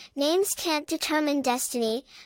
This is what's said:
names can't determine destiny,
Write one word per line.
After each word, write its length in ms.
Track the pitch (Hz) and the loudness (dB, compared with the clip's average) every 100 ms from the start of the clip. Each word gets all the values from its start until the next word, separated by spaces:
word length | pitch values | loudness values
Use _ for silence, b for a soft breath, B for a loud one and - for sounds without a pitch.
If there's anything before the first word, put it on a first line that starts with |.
| B - | B -2
names 360 | 285 359 392 - | 2 2 2 -2
can't 320 | 349 302 302 | -2 -2 -2
determine 540 | 320 - 311 302 285 | -4 0 0 2 2
destiny, 640 | 254 247 - 247 226 233 B B | 0 0 -2 -2 -2 -2 B B